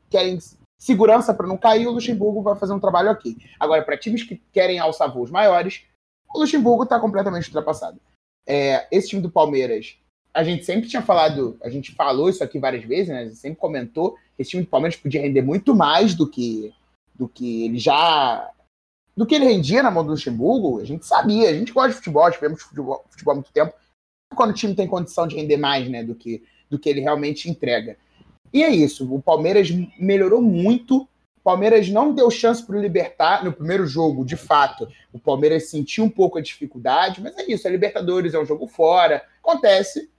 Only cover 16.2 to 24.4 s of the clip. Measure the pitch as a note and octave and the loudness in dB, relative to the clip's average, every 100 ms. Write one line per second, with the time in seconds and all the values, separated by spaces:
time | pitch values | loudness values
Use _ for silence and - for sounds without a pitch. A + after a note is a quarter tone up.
16.2 | D3+ - A#2+ A2 G#2+ - _ _ _ - | -2 -2 -6 -6 -10 -16 _ _ _ -10
17.2 | B2+ - B2 A2+ A2+ A#2+ D3+ C#3+ E3 D3+ | -10 -8 -8 -6 -4 -4 0 2 2 2
18.2 | C3 A2 - - _ _ _ _ _ - | 2 -2 -6 -18 _ _ _ _ _ -4
19.2 | A3+ D4+ C4 G3+ C#3 A3+ C4 F3 D3+ D3+ | 0 4 4 2 2 2 2 0 -2 -4
20.2 | - A2+ C#3+ B3+ F3 A2+ G#2+ D#3+ - - | -4 -2 0 0 0 -4 -6 -10 -2 0
21.2 | G#3 G#3+ G#3+ D#3 A#3+ C4 C4 - - D3 | 2 4 2 2 -2 0 0 -2 -2 2
22.2 | E3+ E3+ D3+ D#3+ - D3 C3+ C3+ - _ | 2 2 -4 -6 -12 -12 -8 -10 -12 _
23.2 | D3+ C#3 C3 D3+ - - _ _ _ _ | -4 -4 -2 -2 -2 -4 _ _ _ _
24.2 | _ - | _ 0